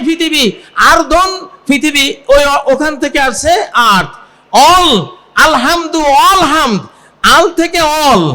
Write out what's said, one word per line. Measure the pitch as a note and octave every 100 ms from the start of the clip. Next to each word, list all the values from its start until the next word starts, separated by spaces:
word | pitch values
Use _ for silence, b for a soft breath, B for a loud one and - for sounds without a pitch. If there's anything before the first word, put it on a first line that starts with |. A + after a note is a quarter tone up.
| C4+
পৃথিবী। | E4 D#4+ D4+ A3+ B B - A#3+
আর্দন | - B3 E4 F#4+ F#4 - - -
পৃথিবী, | C4+ D4+ C#4+ C#4 - -
ওই | C#4+ C#4+ C#4+ -
ওখান | C4 D4+ C#4+
থেকে | D4 D4
আসছে | C4 - D4+ F#4 G4 A#3 A3+
আর্থ। | G3 - - b b _
অল, | G#3+ D4+ F4+ E4+ G#3 C3 - _ -
আলহামদু, | D4+ C#4 C4+ E4+ D#4+ D#4+ C#4+ C#4 F4
অল | F#4+ D4+
হামদ, | D#4 C4+ F#3+ - b b _
আল | G3+ C#4+ F4
থেকে | E4+ E4+ F4 D#4 D#4
অল। | D4 G#3+ D#3